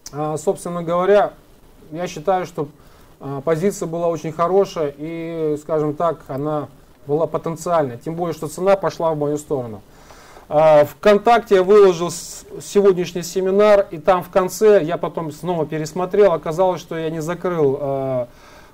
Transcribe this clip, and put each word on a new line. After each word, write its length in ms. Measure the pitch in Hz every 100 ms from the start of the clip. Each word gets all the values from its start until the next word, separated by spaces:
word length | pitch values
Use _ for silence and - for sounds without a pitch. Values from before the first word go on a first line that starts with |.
| -
а, 240 | 139 151 151
собственно 460 | 196 - 175 175
говоря, 500 | 170 175 185 202 170 - _ _ _ _ -
я 140 | 156 180
считаю, 360 | 160 151 185
что, 240 | 170 - 143 - - - - -
а, 200 | 139 139
позиция 460 | 147 156 196 196 170
была 220 | 170 170
очень 240 | 165 165
хорошая 600 | 156 170 196 190 175 147 143
и, 580 | 156 165 165 165 156 147
скажем 320 | - 156 151
так, 300 | 147 170 147 -
она 400 | 135 151 151 131 - _ _ 139
была 220 | 151 156
потенциальной. 680 | 160 165 160 180 165 139 120
Тем 180 | 160 165
более, 180 | 170
что 140 | 151 151
цена 260 | 175 190
пошла 380 | 196 170 - 165
в 40 | 151
мою 220 | 147 147
сторону. 420 | - 139 117 101 - - - - - - -
А, 380 | 151 160 151 143
ВКонтакте 680 | - 214 202 240 233 -
я 80 | 196
выложил 480 | 185 208 190 170 175
с-, 340 | - - - - -
сегодняшний 600 | - 202 196 180 175 180
семинар, 640 | 175 190 190 196 214 202 196
и 60 | 160
там 260 | 196 180
в 60 | -
конце 520 | 196 185 - 214 202
я 140 | 156 165
потом 340 | 165 175 156
снова 360 | 143 175 170 147
пересмотрел, 680 | 156 156 180 180 202 196
оказалось, 480 | 160 165 160 185 170
что 180 | - 165
я 100 | 160
не 100 | 160
закрыл, 560 | 156 175 185 170 139 139
а, 480 | 143 135 135 127 120 - - - -